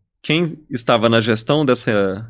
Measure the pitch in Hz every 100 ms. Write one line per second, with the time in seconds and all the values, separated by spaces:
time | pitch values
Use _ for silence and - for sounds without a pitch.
0 | _ _ - 156 170 - - 131 - 117
1 | 113 113 110 110 - 151 139 123 - 104
2 | 98 95 117